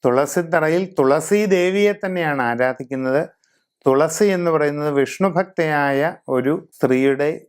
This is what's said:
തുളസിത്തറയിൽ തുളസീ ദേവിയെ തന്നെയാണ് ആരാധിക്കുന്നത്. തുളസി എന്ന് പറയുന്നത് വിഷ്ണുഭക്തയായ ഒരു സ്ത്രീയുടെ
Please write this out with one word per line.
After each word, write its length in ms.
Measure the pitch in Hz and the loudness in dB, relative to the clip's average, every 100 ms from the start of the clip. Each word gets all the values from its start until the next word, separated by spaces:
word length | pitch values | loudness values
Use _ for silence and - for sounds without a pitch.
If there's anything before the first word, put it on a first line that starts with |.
തുളസിത്തറയിൽ 800 | 131 123 147 - 170 170 156 165 185 185 | 2 2 0 -2 0 0 2 0 -2 0
തുളസീ 440 | 135 147 160 208 208 | 2 2 2 0 2
ദേവിയെ 400 | 185 180 190 208 202 | 2 0 2 0 0
തന്നെയാണ് 400 | 196 185 160 143 | -6 -4 -2 -2
ആരാധിക്കുന്നത്. 800 | 120 120 127 127 127 131 131 135 165 _ _ _ _ _ - | -2 0 -2 -2 -8 -6 -2 -2 -2 _ _ _ _ _ 0
തുളസി 400 | 135 156 160 208 | 2 2 2 0
എന്ന് 160 | 185 175 | 2 0
പറയുന്നത് 400 | 160 147 147 151 139 | 0 0 -2 -2 0
വിഷ്ണുഭക്തയായ 1000 | 131 - 190 170 185 - 160 151 143 139 151 185 - | -2 0 -2 0 -4 -2 -2 0 0 0 -2 -4 -4
ഒരു 240 | 131 127 160 - | -2 0 -2 -6
സ്ത്രീയുടെ 560 | - 135 127 139 135 147 165 | -4 0 2 2 0 -2 -4